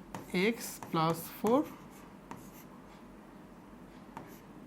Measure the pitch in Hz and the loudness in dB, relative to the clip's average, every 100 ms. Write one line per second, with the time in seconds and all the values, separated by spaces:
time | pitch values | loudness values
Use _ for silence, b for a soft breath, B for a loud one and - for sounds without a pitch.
0 | - - - 180 202 233 - - - 170 | -12 -10 0 4 4 4 -2 -8 0 6
1 | 160 165 - - 214 262 302 - - - | 6 4 -2 2 6 8 6 -2 -14 -16
2 | - - - - - - - - - - | -16 -16 -14 -12 -14 -14 -16 -16 -16 -16
3 | - - - - - - - - - - | -16 -16 -18 -18 -18 -18 -16 -16 -16 -16
4 | - - - - - - | -14 -14 -14 -14 -16 -14